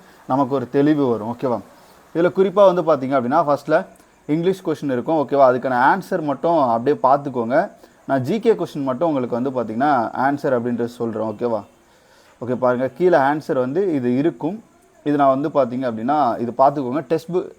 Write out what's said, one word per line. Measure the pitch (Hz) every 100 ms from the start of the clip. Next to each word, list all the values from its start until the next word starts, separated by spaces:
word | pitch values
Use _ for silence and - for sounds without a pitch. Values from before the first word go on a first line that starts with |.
| - - -
நமக்கு | 131 135
ஒரு | 139 147
தெளிவு | 143 143 151 135
வரும். | 110 107
ஓகேவா, | 120 135 113 - - - - _
இதுல | 160 175
குறிப்பா | 175 196 185 196
வந்து | 180
பார்த்தீங்க | 160 147 131 139
அப்படின்னா, | 120 151
ஃபர்ஸ்ட்ல | 147 143 - 156 190 - _ _ -
இங்கிலீஷ் | 151 175 190
கொஸ்டின் | 175 151 143 123
இருக்கும். | 117 160
ஓகேவா, | 131 - 131
அதுக்கான | 127 131 123
ஆன்சர் | 135 190 - 185
மட்டும் | 151 135 170 170 131
அப்படியே | 117 127 147
பார்த்துக்கோங்க. | 131 139 143 123 113 139 202 - - _ -
நான் | 135
ஜி | 123 214
கே | 233
கொஸ்டின் | 190 170 156 135
மட்டும் | 123 170
உங்களுக்கு | 143 120 120
வந்து | 131
பார்த்தீங்கன்னா, | 127 110 110 - 131 113 -
ஆன்சர் | 131 143 147 127
அப்படின்றது | 117 120 120
சொல்றேன். | - 117 110 110
ஓகேவா, | 104 120 110 98 _ _ _ _ _ _ -
ஓகே, | 117
பாருங்க, | 123 123 123 131
கீழே | - 180 165
ஆன்சர் | 135 151 - 139
வந்து | 127 147 202
இது | 147 123 123
இருக்கும். | 156 165 147 214 - _ _ _ 151
இது | 147
நான் | 139
வந்து | 135 151
பார்த்தீங்க | 143 127 123 131
அப்படின்னா, | 113 113 151 131 98
இது | 120
பார்த்துக்கோங்க. | 113 135 147 123 139 123
டெக்ஸ்ட் | 160 160
புக், | 175 -